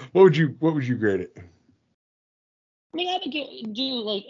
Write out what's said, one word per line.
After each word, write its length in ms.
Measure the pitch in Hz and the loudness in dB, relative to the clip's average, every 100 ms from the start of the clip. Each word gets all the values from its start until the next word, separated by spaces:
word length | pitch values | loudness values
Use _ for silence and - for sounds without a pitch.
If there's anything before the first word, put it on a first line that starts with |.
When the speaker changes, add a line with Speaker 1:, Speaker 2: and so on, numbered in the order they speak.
| - | -2
Speaker 1:
What 100 | 180 | 6
would 140 | 190 151 | 8 8
you, 180 | 151 110 | 0 0
what 140 | 160 | -2
would 120 | 151 127 | 0 -2
you 100 | 110 | 0
grade 240 | 107 95 | 0 0
it? 160 | 90 - 87 _ _ _ _ _ _ _ _ _ _ _ _ _ _ | -4 -14 -20 _ _ _ _ _ _ _ _ _ _ _ _ _ _
Speaker 2:
I 20 | 330 | -8
mean, 120 | 359 | -6
I 80 | 370 | -6
would 100 | 339 | -8
gi-, 340 | 294 269 262 220 | -10 -12 -14 -12
do, 220 | 214 269 247 | -8 -6 -6
like, 240 | 214 202 | -6 -8